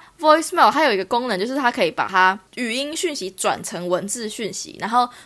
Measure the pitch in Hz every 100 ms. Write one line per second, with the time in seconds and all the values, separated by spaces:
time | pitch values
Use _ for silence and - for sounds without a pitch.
0 | - - 311 311 311 339 254 247 302 196
1 | 185 240 247 185 220 269 247 247 175 -
2 | 120 185 185 196 _ - 240 240 285 320
3 | 349 294 190 - 208 135 - 175 180 175
4 | 196 247 220 - 202 180 - - 196 247
5 | 247 -